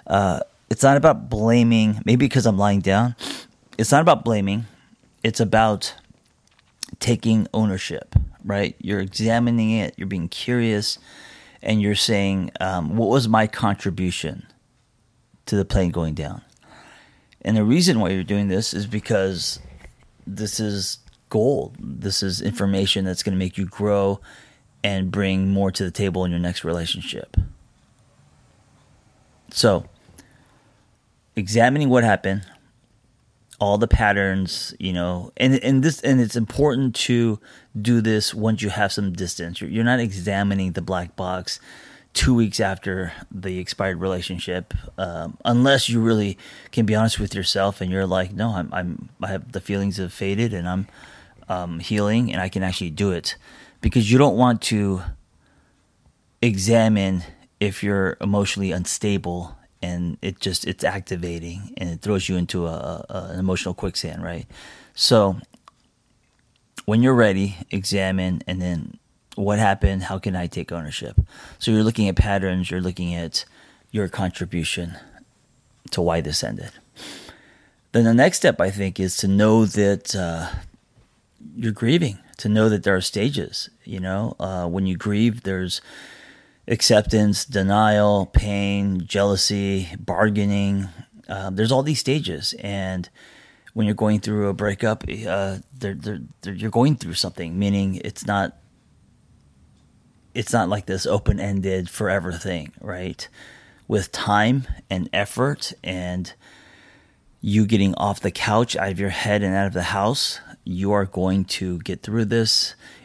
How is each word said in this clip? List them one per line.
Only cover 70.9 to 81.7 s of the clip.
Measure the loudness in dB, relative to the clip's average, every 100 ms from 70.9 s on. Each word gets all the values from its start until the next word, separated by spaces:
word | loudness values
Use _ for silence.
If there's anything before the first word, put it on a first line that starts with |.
| -10 -2 0 0 -6 -20 -6
So | 0
you're | 4
looking | 4 2 0
at | 2
patterns, | 2 2 0 -2 -2
you're | -4
looking | -4 -4 -6 -6
at | -6 -8 -10 _ -20 _ _
your | -4 -4
contribution | -2 -4 -4 -6 -4 -4 -6 -8 -12 -20 -20 _ _ _ _ _ _ -8
to | 0
why | 2 0
this | -2 -4
ended. | -4 -8 -12 -18 _ -20 -18 -18 -20 -20 _ _ _ _ _
Then | 4
the | 6
next | 6 4 4
step, | 2 2
I | 0
think, | 0 -4 -2
is | -4 0
to | 2
know | 4 6 6 4
that, | 2 2 0 -2
uh, | -4 -4 -4 -8 -10 -12 _ _ _ _ _ _ _ -18 -6
you're | -4